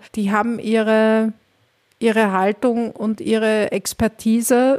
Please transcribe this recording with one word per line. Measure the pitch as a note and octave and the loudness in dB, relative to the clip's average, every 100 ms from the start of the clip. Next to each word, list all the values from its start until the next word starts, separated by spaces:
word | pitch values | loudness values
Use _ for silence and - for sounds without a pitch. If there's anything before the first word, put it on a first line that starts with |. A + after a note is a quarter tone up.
| - | -6
die | - G3+ | -6 -2
haben | G#3 A#3 A#3 | 0 -2 -4
ihre, | G#3+ A3+ G#3+ A3 A3 A3 A3 - _ _ _ _ _ - | -2 0 2 2 4 2 0 -4 _ _ _ _ _ -4
ihre | A3+ A3 G#3+ | 0 2 2
Haltung | F#3+ F#3+ A3 B3+ A#3 A3+ | 2 0 0 -2 -2 -4
und | - G#3+ G#3+ | -4 -6 -4
ihre | G#3+ A3 A3 G#3+ G#3 | -2 0 0 0 0
Expertise | G3 - - A3 - A3 A3+ A#3 B3 C4 | -4 -6 -2 -2 -2 0 0 2 2 2